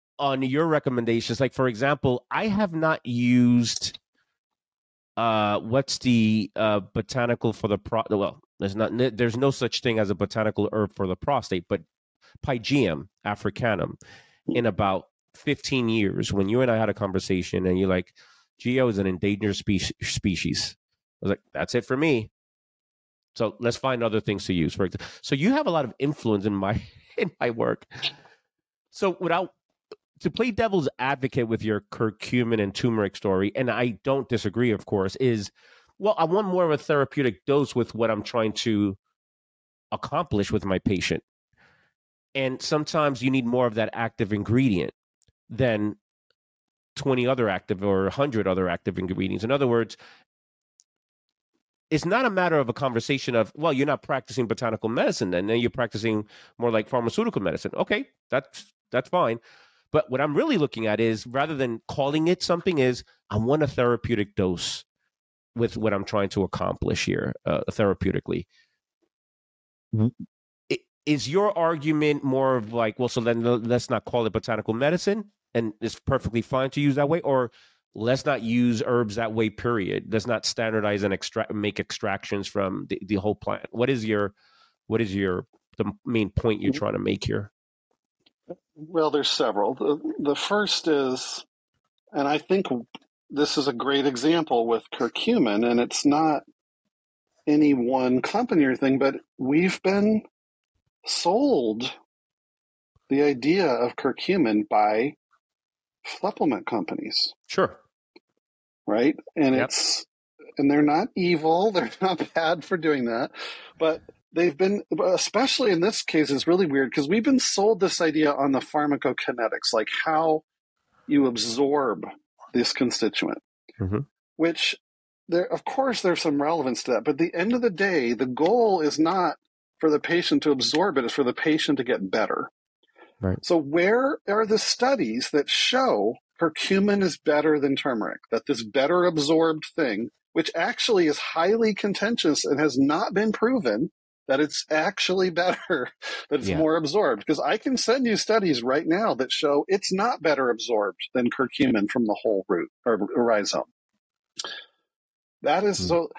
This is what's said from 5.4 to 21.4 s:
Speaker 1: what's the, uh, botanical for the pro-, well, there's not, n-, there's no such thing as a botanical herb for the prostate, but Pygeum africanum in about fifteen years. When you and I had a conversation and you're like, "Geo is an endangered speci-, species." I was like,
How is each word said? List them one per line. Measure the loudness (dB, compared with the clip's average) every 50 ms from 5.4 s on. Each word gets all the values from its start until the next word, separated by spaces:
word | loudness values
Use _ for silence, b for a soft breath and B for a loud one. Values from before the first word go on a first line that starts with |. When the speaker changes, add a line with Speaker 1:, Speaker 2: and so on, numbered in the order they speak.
| 2 2 0 -2
Speaker 1:
what's | -2 0 0 0 0 -2 -4 -2
the, | 2 4 4 6 6 4 4 2 0 -2 -2
uh, | -2 0 0 0 0
botanical | -2 -4 -6 -6 -6 -4 -2 -2 0 0 0 0 -2 -4
for | -2 -2 -2 -2
the | -2 -2
pro-, | -4 -2 -2 -2 -2 0
well, | 0 0 0 -2 -4 -8 _ _ _ -6
there's | -6 -4 -2
not, | -2 -2 0
n-, | 0 0 0 0 0
there's | 0 0 0 0
no | 2 0 0
such | 0 0 -2 -4 -2 -2
thing | -2 0 0 0
as | 0 0
a | 0
botanical | -2 -2 -2 -2 -2 -2 0 0 0 -2 0
herb | 0 0 -2 -2 -2
for | -4 -4
the | -4 -4
prostate, | -4 -2 -2 -2 -2 -2 -2 -4 -4 -4 -4
but | -4 -4 -6 _ _ _ _ _ _ _ b b b b -6
Pygeum | -4 -4 -4 -2 0 0 2 2 2 0 -4 -8 -12 _ _ -6
africanum | -6 -6 -4 -4 -6 -4 -2 -2 0 0 0 -2 -4 -8 -12 B B B B B B B B B B
in | -2 0 0
about | 0 0 0 0 0 0 -2 -6 _ _ _ _ _ -20
fifteen | -8 -4 -4 -4 -4 -4 -2 -2 0 0 0
years. | 2 2 0 0 0 -2 -4 -2
When | -2 -2 0 0
you | 2 2
and | 2 2
I | 2
had | 2 0 0
a | -2
conversation | -2 -2 -2 -2 -2 -2 -2 -2 -2 -2 -2 -2 -2 0
and | 2 2 2
you're | 2 2
like, | 0 0 -2 _ _ b b b b b b b b -8
"Geo | -4 -2 0 2 2 2
is | 2 0
an | 0
endangered | -2 -2 0 0 -2 0 0 -2 -2 -2
speci-, | -2 -2 0 0 0 0 -4 -8 -8
species." | -8 -6 -4 -2 -2 -2 -2 -2 -2 -4 -4 -4 -6 -8 -10 _ _ _ _ _ _ _ _ -8
I | -4
was | -4
like, | -4 -4